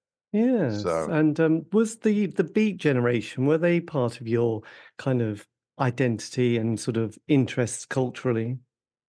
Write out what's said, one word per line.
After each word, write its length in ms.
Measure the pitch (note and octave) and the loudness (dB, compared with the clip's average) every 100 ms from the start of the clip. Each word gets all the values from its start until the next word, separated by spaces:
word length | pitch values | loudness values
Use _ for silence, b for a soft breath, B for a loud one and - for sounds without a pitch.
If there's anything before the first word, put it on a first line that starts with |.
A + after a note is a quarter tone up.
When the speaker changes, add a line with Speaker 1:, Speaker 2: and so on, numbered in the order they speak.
| _ _ _ | _ _ _
Speaker 1:
Yes. 760 | G#3 A#3+ B3 C#3+ G#2 F#2 E2 D#2+ | 0 2 2 0 -2 -2 -2 0
Speaker 2:
So 0 | |
Speaker 1:
And, 320 | D#3+ D#3 D3+ | 2 2 4
um, 260 | D#3+ D#3+ D3+ | 2 2 0
was 280 | G#3 A3+ - | 0 0 0
the, 280 | A3 G#3 G3+ | 0 0 0
the 160 | - | 0
Beat 340 | E3 - G#3+ F3+ | 0 2 0 0
Generation, 680 | D3+ C3 A#2+ A#2+ G#2 - C3+ | 0 2 2 0 -2 -2 0
were 120 | D#3 | 2
they 220 | F3 F3 | 2 0
part 400 | F3 D3 A#2+ - | 0 -2 -2 -4
of 80 | A#2 | -2
your 340 | A#2 A#2 A2 - B B B | 0 0 -2 -8 B B B
kind 240 | - B2+ | -2 0
of 260 | A2+ G#2 - _ _ - | 0 -4 -12 _ _ -2
identity 800 | C3 A#2+ B2+ A2 - - B2 A#2 | 0 2 0 0 -4 0 0 2
and 220 | A2+ A2 | 0 -2
sort 180 | - A2+ | -2 -2
of 200 | A2+ - - | -2 -4 0
interests 580 | C#3+ A#2+ - A2+ - - | 2 2 0 -4 -4 -6
culturally? 720 | - B2+ - B2+ A2+ A2+ B2+ - _ _ _ | -4 -4 -2 -2 -2 -2 -6 -12 _ _ _